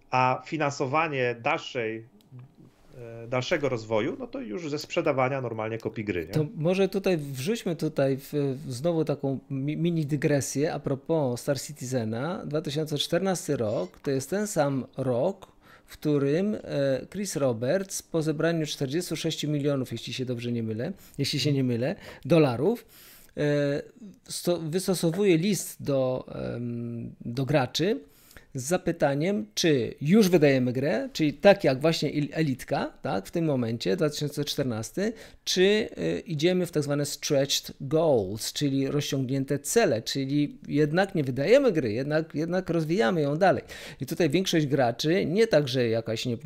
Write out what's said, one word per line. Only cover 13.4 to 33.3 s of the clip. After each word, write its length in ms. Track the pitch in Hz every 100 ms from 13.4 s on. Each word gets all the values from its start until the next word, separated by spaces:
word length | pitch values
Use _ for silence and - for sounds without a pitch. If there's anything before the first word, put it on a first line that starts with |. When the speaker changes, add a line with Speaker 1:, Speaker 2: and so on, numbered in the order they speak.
| - 139
Speaker 2:
rok 420 | 107 131 180 -
to 120 | 143
jest 180 | 135 -
ten 180 | 196 208
sam 380 | 165 143 135 - -
rok, 500 | 131 120 170 196 - _ - - -
w 80 |
którym, 640 | - 151 147 139 160 208 208
e, 420 | - 147 139 131 -
Chris 240 | 185 196 151
Roberts 640 | 135 113 123 190 190 -
po 200 | - 165
zebraniu 440 | 156 151 165 165 147
czterdziestu 500 | - 131 160 175 156
sześciu 340 | 165 156 147
milionów, 420 | 147 143 139 123
jeśli 220 | 117 -
się 120 | 120 127
dobrze 260 | 120 120
nie 120 | 117
mylę, 280 | 110 110 147 - - -
jeśli 220 | 139 147
się 140 | 147
nie 100 | 139
mylę, 320 | 127 117 135 202 - - 135
dolarów, 600 | 165 143 117 170 240 - - - - - -
e, 440 | 147 147 143 143 - - 202 - -
sto-, 300 | - 180 170
wystosowuje 800 | 160 180 190 180 170 170 208 160
list 460 | 202 185 - -
do, 420 | 127 135 131 127 - 131 127 120
em, 600 | 120 117 120 117 120 -
do 240 | - 120 127
graczy 540 | 147 123 - 175 269 - _ - - - 135
z 60 |
zapytaniem, 800 | 131 185 - 170 147 139 170 208 214
czy 400 | - 170 139 110 -
już 280 | 143 214 185
wydajemy 440 | 175 147 135 123
grę, 360 | 123 143 220 269
czyli 200 | - 151
tak 300 | - 202 196
jak 180 | 151 131
właśnie 280 | 160 165 151
il-, 200 | 147 143
Elitka, 600 | 156 156 127 - 139 285 -
tak, 240 | 131 185
w 40 | -